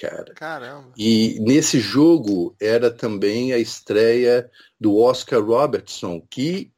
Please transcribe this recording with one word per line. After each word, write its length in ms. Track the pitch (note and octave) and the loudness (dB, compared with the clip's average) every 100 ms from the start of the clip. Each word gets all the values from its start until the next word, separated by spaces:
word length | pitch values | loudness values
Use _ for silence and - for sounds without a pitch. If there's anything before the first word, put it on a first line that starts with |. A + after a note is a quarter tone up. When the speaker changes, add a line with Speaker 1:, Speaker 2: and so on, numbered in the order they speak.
| - | -12
Speaker 1:
cara. 260 | - - - | -12 -18 -16
Speaker 2:
Caramba. 560 | D#3 D#3 B2 C#3+ B2+ - | -14 -12 -14 -18 -20 -4
Speaker 1:
E 420 | A2 A2+ A2 - | 0 2 2 -2
nesse 400 | A2 C#3 D#3 C#3 | 2 2 2 -2
jogo 720 | G#2+ C3+ D#3 E3 G#2+ G2 E2+ _ | 0 4 4 4 2 -2 -4 _
era 320 | G#2+ A#2 A#2+ | 0 2 0
também 600 | A#2 A#2+ G#2 G2+ A2 B2+ | -2 -8 -2 -2 -2 -2
a 40 | B2 | -2
estreia 960 | A2+ - - G#2 A2+ A#2+ B2 B2 A#2+ _ _ _ | -4 -8 -2 2 2 4 2 2 -2 _ _ _
do 180 | G#2+ G#2 | 0 4
Oscar 440 | A#2+ B2+ - B2+ | 4 2 -2 -2
Robertson, 800 | G#2 A#2 D3+ G2+ - - G2+ E2+ - | 0 0 0 -2 -8 -12 -10 -10 -12
que 420 | - C#3+ F#3 - | -6 -6 -6 -10